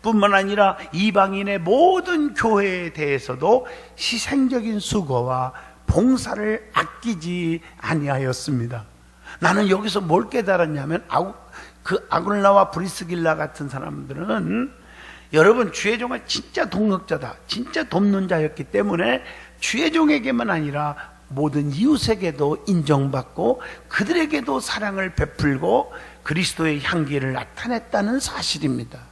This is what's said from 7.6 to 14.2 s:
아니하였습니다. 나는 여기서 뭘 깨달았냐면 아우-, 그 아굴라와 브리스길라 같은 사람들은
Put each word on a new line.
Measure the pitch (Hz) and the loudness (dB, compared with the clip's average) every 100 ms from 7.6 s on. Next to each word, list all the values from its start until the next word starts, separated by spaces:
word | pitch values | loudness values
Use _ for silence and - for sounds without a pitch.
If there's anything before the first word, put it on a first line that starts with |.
| - - | -8 -10
아니하였습니다. | 113 156 143 135 135 120 - 127 120 120 104 - - _ - - | -2 -2 0 -2 -2 -4 -2 -2 -4 -8 -12 -20 -20 _ -20 -2
나는 | 170 190 202 | 2 4 4
여기서 | 190 208 190 | 2 0 -4
뭘 | 175 175 220 | 2 2 2
깨달았냐면 | 254 196 185 165 147 139 175 - | -2 2 2 2 -2 -4 -6 -2
아우-, | 139 190 - - - - _ | -2 -2 -8 -20 -20 -20 _
그 | - 185 - | -4 -4 -2
아굴라와 | 165 185 208 196 196 196 | -4 -2 2 6 6 4
브리스길라 | 165 185 - 170 175 165 151 | 0 -6 -8 -6 0 0 0
같은 | 151 - 143 | -4 -8 -8
사람들은 | 135 - 147 139 139 | -8 -8 -10 -10 -8